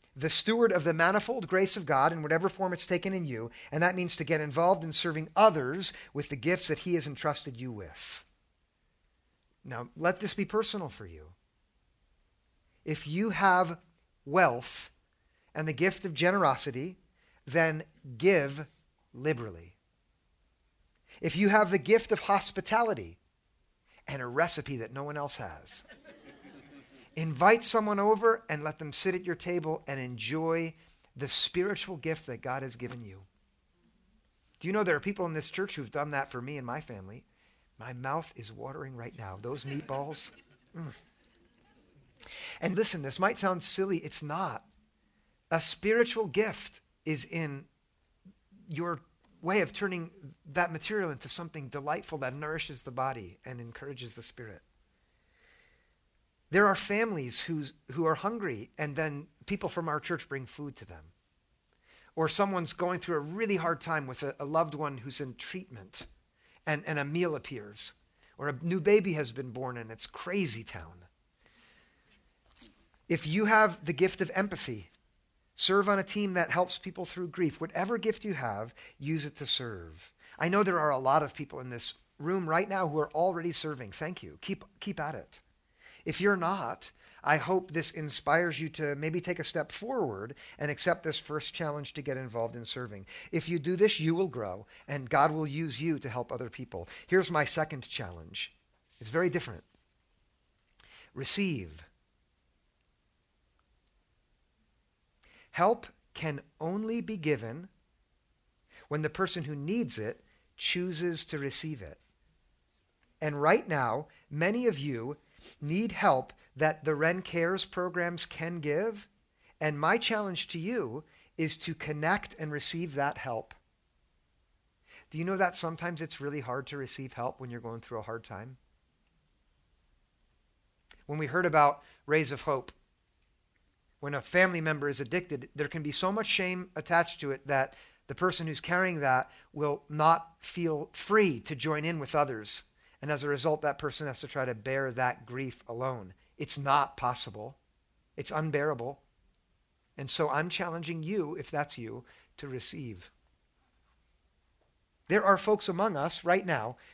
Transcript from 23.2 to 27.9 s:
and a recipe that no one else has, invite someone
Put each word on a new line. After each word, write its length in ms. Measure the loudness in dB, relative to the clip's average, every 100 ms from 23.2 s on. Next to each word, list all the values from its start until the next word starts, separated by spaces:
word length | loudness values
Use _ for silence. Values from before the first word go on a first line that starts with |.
| _ _ _ _ _ _ _ _ -10
and 160 | -6
a 40 | -4
recipe 520 | 2 2 2 -4 -6
that 160 | -6
no 100 | -8
one 140 | -8 -6
else 180 | -6 -6
has, 480 | -8 -12 -12 -12 -12 -20 -20 -20 -20 -20 -20 -20 -20 -20 -20 -20 -16
invite 500 | -6 -4 6 8 8
someone 340 | 6 2 2